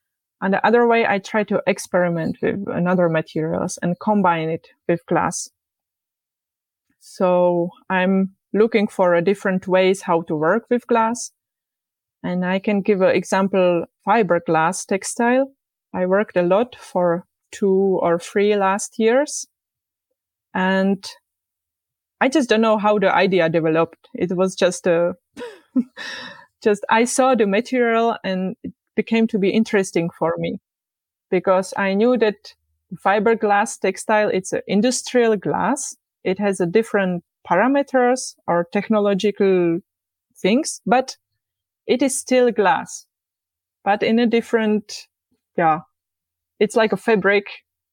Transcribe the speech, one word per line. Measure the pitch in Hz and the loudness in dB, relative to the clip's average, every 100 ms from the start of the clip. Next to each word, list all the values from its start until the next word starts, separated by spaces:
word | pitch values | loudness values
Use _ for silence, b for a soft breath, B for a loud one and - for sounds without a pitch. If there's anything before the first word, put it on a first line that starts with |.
| _ _ _ _ | _ _ _ _
on | 190 | -2
the | 196 | 0
other | 208 240 233 | 2 4 4
way, | 233 | 2
I | 220 196 | 2 -2
try | - 220 | -2 -4
to | 202 202 - | -2 -2 -2
experiment | 196 - 185 175 170 160 - | -4 -2 0 0 -2 -4 -4
with | - 202 202 | -4 -4 -6
another | - 175 185 170 | -4 0 2 2
materials | 160 - 160 160 180 185 - | 0 -4 -6 -4 -4 -6 -6
and | 180 180 | -6 -4
combine | - 208 180 165 160 | -2 2 2 0 -4
it | 165 - _ - | -8 -10 _ -4
with | 170 - | -4 0
glass. | 165 180 - - _ _ _ _ _ _ _ _ _ _ _ _ _ _ _ | -2 0 -6 -12 _ _ _ _ _ _ _ _ _ _ _ _ _ _ _
So | - - 185 180 180 175 175 - - | -20 -2 2 4 2 2 -2 -8 -4
I'm | 185 185 190 190 - _ | -2 2 2 0 -6 _
looking | 202 226 220 208 | 0 2 2 -2
for | - 180 | 0 2
a | 170 | 2
different | 196 196 202 185 185 | 2 -2 -2 -4 0
ways | 185 185 190 | 2 2 0
how | - 165 | 0 -2
to | 165 156 | -2 -2
work | 156 226 - | 0 0 -2
with | 240 - | -4 0
glass. | 233 226 240 - _ _ _ _ _ _ _ _ _ | 0 0 -4 -10 _ _ _ _ _ _ _ _ _
And | 180 180 | -6 -4
I | 180 190 | -2 -2
can | 214 202 | -2 -2
give | 185 196 | 0 2
an | 185 175 | 2 2
example, | - 196 196 196 180 175 - _ 196 | 0 -2 0 2 2 0 -4 _ 0
fiberglass | 233 180 175 170 160 165 185 - | 0 2 0 0 0 0 -4 -6
textile. | 196 - - 240 254 269 _ _ _ _ | -6 -4 -2 0 0 -2 _ _ _ _
I | 185 180 | -4 0
worked | 196 214 180 | 0 0 -2
a | |
lot | 175 196 247 - | 2 2 0 -8
for | - 185 175 170 - _ _ | -8 -2 0 -2 -6 _ _
two | - 202 190 196 185 | -4 0 2 2 0
or | 175 170 | 0 -2
three | - 208 208 | -2 -2 0
last | 208 190 202 - - | 2 0 -2 -6 -2
years. | 220 254 294 - - _ _ _ _ _ _ _ _ _ _ | 2 2 0 -8 -14 _ _ _ _ _ _ _ _ _ _
And | 190 185 190 190 196 - - _ _ _ _ _ _ _ _ _ _ | -2 0 2 0 -2 -6 -20 _ _ _ _ _ _ _ _ _ _
I | 262 | 0
just | 320 240 | 0 2
don't | 220 | 2
know | 226 214 | 2 2
how | 208 214 | 2 2
the | 190 | 2
idea | 175 190 185 165 | 2 2 2 2
developed. | 165 160 160 165 - _ | 2 2 2 0 -4 _
It | - 180 | -8 -4
was | 180 185 - | 0 -2 0
just | 175 - 190 | -2 0 0
a, | 170 175 185 _ - | 0 0 -4 _ -18
<laughs> | 480 370 _ 262 - - - - - - - _ | -16 -18 _ -4 -4 -12 -14 -14 -16 -20 -20 _
just, | 220 208 - | -2 -2 0
I | 226 | 0
saw | 240 - 262 240 | 2 2 2 2
the | 208 | 2
material | 196 240 254 233 226 233 - | 0 0 0 2 2 0 -2
and | 190 185 185 - | -6 -4 -6 -8
it | - - _ - | -14 -18 _ -6
became | - 226 226 | 0 0 0
to | 208 | 0
be | 190 | 0
interesting | 226 214 202 190 180 170 - | 0 0 0 0 -2 -4 -4
for | 160 170 | -4 -4
me, | 165 147 - _ _ _ _ _ _ | -8 -10 -16 _ _ _ _ _ _
because | 185 190 185 185 - | -2 2 0 0 -4
I | 196 | -2
knew | 196 240 247 | 0 2 2
that | 214 208 - _ _ _ _ 175 196 | 0 -2 -14 _ _ _ _ -4 0
fiberglass | 208 214 226 214 202 226 - | 2 2 0 2 0 0 -4
textile, | 190 190 - 214 208 | -4 -4 -2 0 0
it's | 190 - | -2 -4
an | - - | -8 -2
industrial | 202 247 247 - 247 233 208 | 0 0 -2 -2 2 2 0
glass. | 151 95 190 294 - - _ _ | -2 -2 -2 -4 -8 -14 _ _
It | - 190 | -6 -2
has | 202 190 | -2 -2
a | 170 | 0
different | 220 226 208 185 175 - _ - | 0 0 -2 -2 -4 -10 _ -2
parameters | 180 240 277 277 262 247 254 - - - | 2 2 2 0 0 2 0 -6 -12 -4
or | 170 175 | -2 -2
technological | 208 - 214 202 196 208 - 196 185 170 170 - _ _ _ _ - | -4 0 0 2 0 -2 0 2 2 0 -2 -8 _ _ _ _ -4
things, | 185 247 339 - | 0 0 -2 -8
but | - 247 254 - _ _ _ _ _ _ - | 0 0 0 -12 _ _ _ _ _ _ -4
it | 247 | 0
is | 277 - | 0 -2
still | - 254 247 | 0 2 2
glass, | 214 190 160 - - - _ _ _ _ _ _ _ | 2 0 0 -4 -16 -20 _ _ _ _ _ _ _
but | 196 208 | -2 0
in | - 226 | 2 2
a | 240 | 2
different, | 233 - 226 214 214 - - - _ _ _ _ - | 0 0 -2 0 -2 -4 -16 -20 _ _ _ _ -2
yeah, | 165 156 - _ _ _ _ _ _ _ | 0 0 -6 _ _ _ _ _ _ _
it's | 185 | -2
like | 233 220 | 2 0
a | 190 | 0
fabric, | - 214 185 202 - - _ _ _ | 0 2 2 0 -2 -14 _ _ _